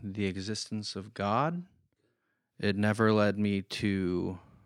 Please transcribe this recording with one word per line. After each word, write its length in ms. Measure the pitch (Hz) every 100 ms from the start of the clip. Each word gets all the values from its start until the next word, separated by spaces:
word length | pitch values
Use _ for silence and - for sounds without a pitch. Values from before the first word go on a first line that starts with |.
the 240 | 104 101 98
existence 680 | 92 95 107 - 107 104 98
of 160 | 104
God. 520 | - 101 113 151 175 175 _ _ _ _ _ _ _ _ -
It 180 | 104 98
never 360 | 107 107 110
led 260 | 107 104 101
me 240 | 104 98
to, 760 | 95 - 104 98 90 90 90 92 - -